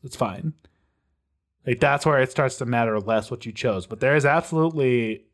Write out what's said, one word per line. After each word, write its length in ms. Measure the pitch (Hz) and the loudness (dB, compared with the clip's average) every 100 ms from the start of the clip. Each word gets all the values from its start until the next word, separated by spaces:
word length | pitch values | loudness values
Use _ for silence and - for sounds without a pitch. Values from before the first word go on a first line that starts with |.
It's 120 | 135 | -18
fine." 380 | - 110 92 160 - _ _ _ _ _ _ _ _ _ _ | -4 -4 -2 -8 -10 _ _ _ _ _ _ _ _ _ _
Like, 140 | 127 120 | -4 0
that's 260 | 143 143 | 2 2
where 140 | 156 139 | 2 2
it 100 | 127 | 2
starts 280 | - 135 - | 0 -2 -2
to 80 | |
matter 340 | 120 117 113 107 | -2 0 0 0
less 320 | 98 113 - | 0 -2 -2
what 140 | 123 | -10
you 60 | 113 | -10
chose. 340 | 101 123 95 - | -4 -2 -2 -6
But 120 | 107 | -2
there 140 | 131 | 2
is 100 | 151 | 4
absolutely 960 | 139 165 - 160 160 156 131 120 113 - _ | 4 2 0 0 0 0 2 2 0 -6 _